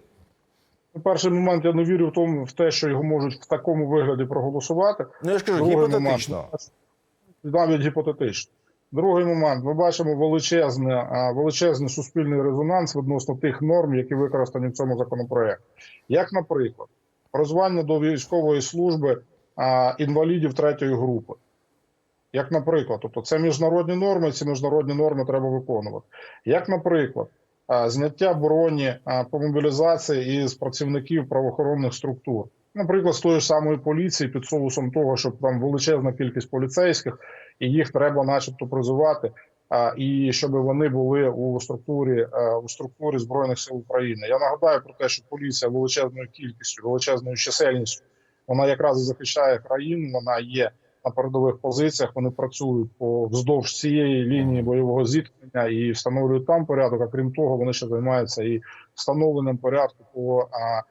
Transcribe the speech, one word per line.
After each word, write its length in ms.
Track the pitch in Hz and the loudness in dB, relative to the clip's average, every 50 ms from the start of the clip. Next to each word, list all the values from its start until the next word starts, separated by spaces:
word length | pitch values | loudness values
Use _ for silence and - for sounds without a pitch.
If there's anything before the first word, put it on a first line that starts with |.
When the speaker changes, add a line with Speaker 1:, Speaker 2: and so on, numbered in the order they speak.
| _ _ _ _ _ _ _ _ _ _ _ _ _ _ _ _ _ _ - | _ _ _ _ _ _ _ _ _ _ _ _ _ _ _ _ _ _ -12
Speaker 1:
Ну, 60 | 160 | -4
перший 300 | 160 196 185 185 185 180 | 0 0 0 2 2 2
момент, 340 | 175 180 180 185 175 165 156 | 2 2 2 2 2 2 2
я 80 | 170 | 2
не 120 | 165 165 170 | 2 2 2
вірю 240 | 170 190 170 170 156 | 2 2 2 2 2
в 40 | |
тому, 320 | 156 175 170 165 156 143 127 | 2 0 0 0 0 -4 -4
в 80 | 131 | -6
те, 180 | - - 170 160 | -2 0 0 2
що 180 | - - 160 147 | 2 0 -2 0
його 140 | 139 135 | 0 0
можуть 320 | 151 156 156 143 139 135 135 | 0 0 0 0 0 -2 -4
в 120 | - - | -6 -4
такому 400 | - 160 151 160 175 160 156 147 | -4 -4 -2 0 -2 0 0 0
вигляді 380 | 139 151 151 131 139 135 127 131 | 2 2 2 2 2 0 -2 -2
проголосувати. 800 | 127 139 143 123 139 139 143 131 - 165 170 190 208 202 - 131 127 - - | -2 -2 -2 -2 -2 -4 -4 -4 -2 0 2 2 2 0 -2 -8 -12 -12 -8
Speaker 2:
Ну, 100 | 156 175 | -4 -2
я 60 | 202 190 | -2 -2
ж 60 | - | 0
кажу, 140 | 214 185 160 | 0 0 2
Speaker 1:
Другий 180 | 151 175 175 | 4 4 4
Speaker 2:
гіпотетично. 600 | 151 151 143 143 139 139 135 127 120 - 147 - | 4 4 4 2 2 2 2 0 0 -2 -6 -8
Speaker 1:
момент, 360 | 85 - - - - - - _ _ _ _ _ _ _ _ _ _ _ _ _ _ - | -10 -10 -10 -12 -12 -14 -14 _ _ _ _ _ _ _ _ _ _ _ _ _ _ -8
навіть 360 | 147 147 175 170 160 160 147 | 0 2 2 4 4 2 2
гіпотетично. 720 | 139 151 147 160 156 160 - - 139 110 92 - - _ _ _ _ _ _ _ _ - | 2 0 0 0 -2 -2 -2 -2 -2 -4 -4 -6 -12 _ _ _ _ _ _ _ _ -6
Другий 320 | - 147 180 196 175 175 175 | -2 0 2 4 4 4 2
момент. 400 | 175 170 160 156 151 135 123 127 | 2 2 2 2 2 0 0 -2
Ми 100 | 143 156 | -2 0
бачимо 400 | 160 175 175 165 165 170 151 147 | 2 2 2 2 0 0 0 2
величезне, 800 | 139 156 156 160 160 - - 170 170 151 139 123 135 131 131 127 | 2 2 2 2 0 0 2 2 2 2 2 0 0 0 0 0
а, 380 | 123 120 - 127 123 127 123 | 0 -2 -2 -2 -2 -2 0
величезний 560 | 123 135 151 156 - - 175 170 147 131 143 127 | 0 0 0 0 0 2 2 2 2 0 -2 -4
суспільний 540 | - 151 131 - - 165 151 143 143 139 | -4 -6 -8 -4 -2 -2 0 0 0 0
резонанс 540 | 135 139 131 139 151 160 185 185 170 - - | 0 0 0 0 0 0 0 0 0 0 -4
відносно 400 | 143 135 135 143 131 135 - 135 | -4 -2 -2 -2 -2 -2 -4 -6
тих 260 | 131 - 147 127 - | -2 -2 -2 -2 0
норм, 320 | 151 156 170 175 165 147 131 | 0 2 4 4 4 2 0
які 200 | 127 127 127 143 | 0 0 -2 -2
використані 540 | 135 139 135 139 135 127 120 - 131 127 123 | -2 0 0 0 -2 -2 -2 -2 -4 -4 -4
в 40 | |
цьому 260 | 127 - 135 131 123 117 | -4 -2 -2 -2 0 -2
законопроекті. 680 | 123 120 127 123 120 120 127 120 113 107 98 - _ _ _ - - - - _ _ - | -2 -4 -4 -6 -4 -2 0 0 0 0 -2 -4 _ _ _ -20 -20 -20 -20 _ _ 0
Як, 240 | 127 170 185 - | 0 0 0 0
наприклад, 560 | 190 185 160 - 160 139 123 113 - - - _ _ _ _ _ _ _ _ - | -2 -4 -2 -2 -2 -2 -2 -2 -4 -10 -20 _ _ _ _ _ _ _ _ -6
призвання 500 | - 139 151 143 160 180 190 190 180 170 | 0 0 0 2 2 2 2 2 2 0
до 180 | 156 147 160 151 | 0 0 0 2
військової 600 | 151 156 156 131 - - 180 170 156 151 147 143 | 2 0 0 -2 -4 -2 -2 0 2 2 2 2
служби, 600 | 131 - 165 170 175 180 160 156 143 139 120 - - _ _ _ _ _ - | 0 -4 -2 0 0 0 2 0 0 0 0 -2 -4 _ _ _ _ _ -6
а, 380 | - 131 131 131 127 127 127 131 - | -2 0 2 4 4 2 2 0 0
інвалідів 560 | 151 143 147 156 160 165 180 170 156 143 131 | -2 0 2 2 2 2 2 2 0 0 0
третьої 400 | 156 151 147 147 147 143 135 131 | 2 2 2 2 0 0 0 0
групи. 400 | 117 127 127 123 110 107 - - _ _ _ _ _ _ _ _ _ _ _ _ _ _ _ _ _ _ _ | 0 0 -2 -2 -4 -6 -10 -18 _ _ _ _ _ _ _ _ _ _ _ _ _ _ _ _ _ _ _
Як, 200 | - 135 135 135 | -4 -4 -2 0
наприклад, 460 | 165 156 135 160 165 151 127 131 113 - | -2 0 0 2 0 0 0 -2 -6 -6
тобто 200 | - 117 - 117 | -6 -8 -8 -8
це 160 | 113 - 160 156 | -4 -2 0 2
міжнародні 580 | 165 165 143 139 165 160 170 175 170 165 180 | 2 0 2 2 2 2 2 2 0 0 -2
норми, 360 | 180 196 202 190 180 165 151 | 0 0 0 2 2 0 -2
ці 120 | 131 - 147 | -2 -2 -4
міжнародні 500 | 143 143 131 139 143 147 151 139 139 143 | -4 -4 -2 -2 0 0 0 0 0 0
норми 300 | 143 151 151 147 135 127 | 0 2 2 2 0 -2
треба 240 | 135 131 135 131 131 | 0 0 -2 0 0
виконувати. 580 | 131 131 131 131 123 107 104 104 107 104 _ _ - - - - - - - | -2 -4 -4 -2 -4 -4 -4 -6 -10 -12 _ _ -20 -20 -20 -20 -18 -8 -2
Як, 240 | 113 143 180 180 196 | 0 0 0 0 -2
наприклад, 600 | 190 165 170 180 170 156 135 - - - 110 - _ _ _ _ _ _ _ | -4 -2 0 2 2 2 2 0 -2 -6 -8 -8 _ _ _ _ _ _ _
а, 240 | - 127 120 117 117 | 0 0 2 2 0
зняття 440 | 117 139 147 151 147 - 190 185 170 | 0 0 -2 -2 0 0 2 2 2
броні, 600 | 151 147 151 156 160 165 165 156 143 139 131 120 - - | 2 2 2 4 4 4 2 2 0 0 -2 -2 -4 -6
а, 200 | 131 131 127 123 | -4 -2 -2 -2
по 140 | - - 147 | -2 -4 -2
мобілізації 1080 | 147 151 143 147 147 151 131 143 160 170 165 160 - - 147 131 127 127 139 143 139 | -2 0 0 2 2 2 2 4 4 4 4 2 0 -2 -2 0 0 0 0 0 0
із 100 | 127 - | -2 -4
працівників 760 | - 135 131 131 - 151 139 143 139 135 - 165 160 131 131 | -4 -8 -6 -4 -4 -4 -2 -2 -4 -2 0 -2 -2 0 0
правоохоронних 640 | 135 131 135 127 127 - 147 143 147 143 135 120 - | -2 0 0 0 -2 0 0 0 0 0 0 -2 -4
структур. 500 | - - 135 131 131 - 139 120 107 101 - _ _ _ _ - | -4 -6 -6 -6 -6 -4 -4 -4 -4 -4 -8 _ _ _ _ -6
Наприклад, 380 | 202 190 165 185 196 180 175 151 | -4 0 2 2 2 4 2 0
з 60 | - | 2
тої 200 | - 170 165 156 | 2 4 4 4
ж 60 | - | 4
самої 320 | - 156 151 151 151 156 131 | 2 2 2 2 2 0 0
поліції 520 | 127 151 151 160 180 180 - - 147 127 | 0 -2 0 0 0 -2 -2 -2 -4 -2
під 140 | 135 135 131 | -4 -6 -6
соусом 460 | - 156 147 135 131 131 147 131 127 | -2 -2 -2 0 0 -2 -2 -4 -2
того, 260 | 127 156 147 131 131 | 0 0 2 2 0
щоб 220 | 113 - 127 - - | 0 -2 -4 -4 0
там 220 | 135 131 127 120 | -2 0 0 0
величезна 520 | 127 143 143 135 - 160 156 139 131 131 | 0 0 0 0 2 2 2 2 2 -2
кількість 380 | 127 - 135 123 - 131 - - | -2 -2 -4 -2 -2 -4 -6 -4
поліцейських, 680 | 139 131 135 131 135 180 180 175 160 - - 123 - - - - - - - - _ - | -4 -4 -2 0 2 2 4 4 2 0 -2 -6 -10 -10 -18 -20 -20 -20 -20 -20 _ -6
і 120 | 131 127 | -2 0
їх 200 | 139 160 147 131 | 2 2 2 2
треба 320 | - 135 143 147 143 143 135 | 2 2 2 4 2 2 2
начебто 420 | 135 139 135 - 131 131 - 131 | 2 2 0 -2 -4 -10 -10 -8
призивати, 640 | 127 131 135 120 123 131 139 156 156 147 - - 117 - - - _ _ _ _ - | -4 -2 -2 0 0 2 4 4 2 2 0 -2 -6 -8 -8 -20 _ _ _ _ -2
а, 240 | - 120 120 117 - | 0 2 2 0 0
і 360 | 123 135 135 139 135 139 131 | -2 -2 0 0 2 0 0
щоб 180 | 120 - 151 139 | 0 0 -2 0
вони 380 | 135 135 131 135 135 147 156 143 | 0 0 0 0 2 2 0 0
були 400 | 127 131 131 127 139 143 139 127 | 2 0 0 2 2 2 2 0
у 320 | 117 120 127 127 123 123 | 0 -2 -4 -2 -2 -4
структурі, 640 | - - 123 117 - - 147 143 135 131 127 117 117 123 | -6 -8 -10 -10 -6 -4 -2 0 0 2 2 2 0 0
а, 260 | - 120 120 113 117 117 | 0 0 0 0 0 -2
у 100 | 120 117 | -4 -6
структурі 500 | - - 135 127 _ - 151 151 135 127 | -12 -12 -12 -12 _ -6 -4 -2 -2 -2
Збройних 400 | 117 117 127 139 135 127 123 - | -4 -2 0 0 0 0 -2 -4
сил 180 | - 131 131 | -6 -8 -8
України. 500 | 123 117 - 127 127 127 120 113 107 107 110 | -10 -6 -2 -2 0 0 0 -4 -4 -2 0
Я 100 | 127 135 | 0 2
нагадаю 420 | 143 135 143 - 170 160 147 127 131 | 2 0 0 2 4 4 4 2 0
про 100 | - - - | -6 -6 -4
те, 100 | 135 127 | -2 -2
що 160 | - - - - | -2 -4 -8 -12
поліція 400 | 147 143 143 139 120 - 127 120 | -12 -8 -6 -6 -4 -2 -2 -2
величезною 580 | 123 131 131 127 - 147 135 127 127 127 123 120 | 0 0 0 0 0 0 -2 -2 -4 -10 -14 -14
кількістю, 500 | _ - 139 120 113 - - - - - 107 120 | _ -14 -12 -12 -12 -10 -10 -10 -10 -6 -4 -2
величезною 480 | 123 123 - 139 131 123 127 127 123 | -2 0 0 0 -2 -2 -2 -6 -6
чисельністю, 680 | 117 - 135 - - 156 135 127 127 113 110 - - _ _ _ _ _ _ _ _ - | -4 -4 -2 0 2 2 2 2 0 -2 -4 -8 -10 _ _ _ _ _ _ _ _ -6
вона 200 | - 127 135 139 | -2 0 2 2
якраз 340 | 139 135 131 147 147 131 131 | 2 2 2 2 2 2 2
і 40 | 127 | 0
захищає 540 | 127 120 - 135 - - 151 139 135 123 113 | -2 -4 -6 -6 -4 0 2 2 2 2 2
країну, 540 | 120 - 131 135 143 160 170 170 156 135 | 0 -2 -4 -2 -2 -4 -4 -4 -4 -4
вона 260 | 127 123 117 123 123 117 | -4 -4 -2 -2 -2 -2
є 320 | 120 120 127 127 120 110 _ _ _ _ _ _ - | -4 -4 0 0 0 0 _ _ _ _ _ _ -6
на 60 | 123 | -4
передових 460 | 120 131 127 131 131 135 131 127 - | -2 -2 -2 0 0 2 2 2 0
позиціях, 560 | - - 131 120 139 151 156 147 - 131 113 - | 0 -4 -2 0 2 0 0 0 -2 -4 -4 -2
вони 160 | 131 127 127 | -4 -4 -4
працюють 600 | 127 - 139 127 - - 143 131 123 120 113 117 _ - | -2 -4 -6 -6 -6 -6 -2 -2 0 0 -2 -4 _ -6
по, 280 | 127 117 117 120 117 | -4 -2 0 0 -2
вздовж 540 | 110 113 127 123 139 147 135 120 - - - | 0 -2 -2 2 2 2 0 0 -4 -6 -4
цієї 440 | - 147 147 151 147 139 135 127 123 | -2 0 2 2 2 2 2 2 2
лінії 380 | 120 139 139 135 131 127 123 | 2 0 0 2 0 0 0
бойового 420 | 113 123 123 127 131 123 120 135 123 | 0 0 2 2 2 2 2 2 2
зіткнення 640 | 113 139 160 156 - _ _ 131 131 - 127 117 113 | 2 2 0 0 -2 _ _ -18 -8 -4 -2 -2 0
і 220 | 113 113 120 120 | 0 0 0 -2
встановлюють 560 | 113 - - 123 127 135 135 131 131 131 131 | -2 -2 -4 -2 0 0 2 2 2 0 2
там 200 | - 165 170 156 | 2 2 2 2
порядок, 340 | - 143 135 131 120 120 117 | 0 2 2 2 2 2 0
а 60 | 120 | -2
крім 260 | 113 123 131 131 127 | -2 -2 -2 -2 -2
того, 240 | 131 156 156 127 131 | 0 0 0 0 2
вони 160 | 120 123 127 | 0 0 -2
ще 140 | 123 - 127 | -2 -4 -4
займаються 580 | 113 117 117 123 131 127 123 117 117 - 113 110 | -4 -2 -2 0 0 0 0 0 -2 -4 -4 -2
і 160 | 117 117 113 - - - - - _ - | -2 -2 -4 -6 -10 -20 -20 -20 _ -12
встановленням 640 | - - 147 143 151 156 156 147 143 135 131 127 120 | -6 -4 -2 0 2 2 2 2 0 0 -2 -2 0
порядку 460 | 127 127 135 143 139 - _ _ 120 _ - | 0 0 2 2 0 0 _ _ -20 _ -10
по, 340 | 127 123 127 127 123 127 123 | -6 -2 0 0 0 0 -2
а, 300 | 127 117 113 117 113 113 110 _ | -4 -6 -4 -2 -2 -4 -4 _